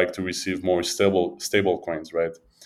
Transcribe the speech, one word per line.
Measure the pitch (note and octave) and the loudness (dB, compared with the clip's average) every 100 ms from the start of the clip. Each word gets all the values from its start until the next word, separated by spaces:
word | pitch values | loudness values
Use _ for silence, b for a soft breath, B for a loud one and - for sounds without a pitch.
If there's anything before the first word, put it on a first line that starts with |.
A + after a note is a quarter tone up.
like | F2+ | 4
to | - | 0
receive | F#2 F2 - F#2 | -6 -6 -4 -4
more | F#2 F2+ | 0 0
stable, | F2 - G2+ F#2+ F2 - | 0 2 4 4 0 -4
stable | - G#2 G2 E2+ | -2 0 2 0
coins, | - D#2+ D#2+ | -2 -8 -4
right? | E2 E2 E2 _ b | -2 -2 -4 _ b